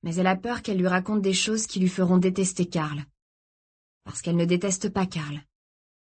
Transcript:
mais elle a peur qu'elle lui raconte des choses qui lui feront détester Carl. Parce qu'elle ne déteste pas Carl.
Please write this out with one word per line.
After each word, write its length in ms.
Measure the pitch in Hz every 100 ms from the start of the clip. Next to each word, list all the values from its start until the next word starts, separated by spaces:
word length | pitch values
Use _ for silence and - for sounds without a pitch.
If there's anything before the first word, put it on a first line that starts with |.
mais 100 | 170
elle 140 | 170 185
a 80 | 190
peur 260 | 233 240
qu'elle 160 | - 190
lui 80 | 180
raconte 360 | 180 185 214
des 100 | 190
choses 320 | 185 220 220 -
qui 140 | 190
lui 100 | 185
feront 300 | 185 180 180
détester 500 | 185 190 185 - 175
Carl. 340 | 170 151 147 143 _ _ _ _ _ _ _ _ _
Parce 180 | - -
qu'elle 140 | 170 170
ne 100 | 170
déteste 440 | 180 202 190 208
pas 180 | 196 185
Carl. 340 | 165 147 147 - _ _ _ _ _